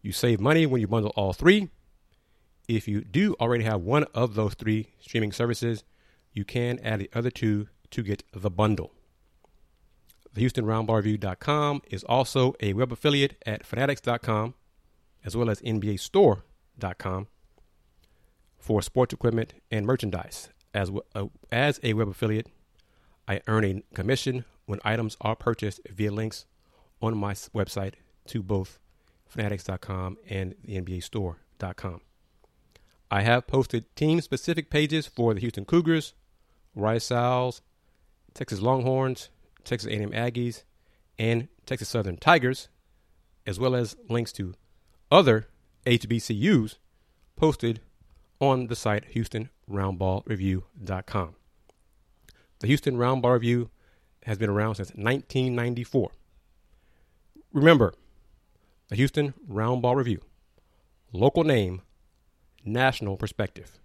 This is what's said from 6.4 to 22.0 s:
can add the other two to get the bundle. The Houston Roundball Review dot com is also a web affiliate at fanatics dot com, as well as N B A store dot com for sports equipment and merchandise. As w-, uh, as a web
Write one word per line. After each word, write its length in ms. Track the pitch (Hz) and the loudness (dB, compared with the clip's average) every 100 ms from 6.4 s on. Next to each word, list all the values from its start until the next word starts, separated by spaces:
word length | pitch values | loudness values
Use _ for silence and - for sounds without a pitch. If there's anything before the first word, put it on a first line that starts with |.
can 340 | 98 123 120 123 | -6 -2 -2 -2
add 200 | 110 110 | -4 -4
the 100 | 98 | -4
other 160 | 117 120 | -4 -4
two 360 | - 110 104 104 _ _ | -2 0 0 -4 _ _
to 120 | - | -8
get 200 | 104 101 - | -4 -4 -6
the 180 | 101 101 | -6 -6
bundle. 420 | 87 107 101 - _ _ _ _ _ _ _ _ _ _ _ _ _ - | 0 2 2 -4 _ _ _ _ _ _ _ _ _ _ _ _ _ -16
The 60 | - | -2
Houston 260 | 123 127 110 | 0 0 -2
Roundball 300 | 110 110 113 | 0 2 2
Review 200 | 104 107 | 2 0
dot 240 | 101 90 | -4 -6
com 400 | - 147 147 139 - | -2 0 0 -2 -6
is 140 | 95 | -12
also 480 | - 120 127 139 127 - | 0 0 2 2 2 2
a 140 | 104 | -2
web 180 | 98 127 | 0 -2
affiliate 500 | 117 151 143 139 - - | 0 2 2 2 -2 -8
at 180 | 107 | -8
fanatics 380 | - - 139 139 | -6 -2 -2 -2
dot 180 | - 117 | -2 -2
com, 320 | - 110 110 127 _ _ _ _ _ _ | 0 -2 -2 -8 _ _ _ _ _ _
as 100 | - | -8
well 140 | 113 117 | -2 0
as 140 | 104 | 0
N 160 | - 110 | -2 -2
B 140 | 101 | -2
A 20 | 101 | -4
store 480 | - 190 185 98 - _ _ - | 0 6 6 6 -4 _ _ -10
dot 200 | 98 90 | -8 -6
com 280 | 95 92 101 _ _ _ _ _ _ _ _ _ _ _ _ _ | -6 -6 -8 _ _ _ _ _ _ _ _ _ _ _ _ _
for 240 | - 107 | 0 0
sports 320 | - - 123 | 0 0 0
equipment 400 | - 123 113 110 - _ | 2 -2 0 -4 -10 _
and 160 | 110 104 | -4 0
merchandise. 640 | 131 107 90 - - - _ _ | 0 -2 -6 -8 -14 -18 _ _
As 160 | 101 95 | -4 -4
w-, 120 | 98 - | -4 -8
uh, 120 | - 98 - - | -10 -10 -12 -6
as 300 | 117 143 139 | 0 0 0
a 120 | - | -2
web 140 | 107 | 0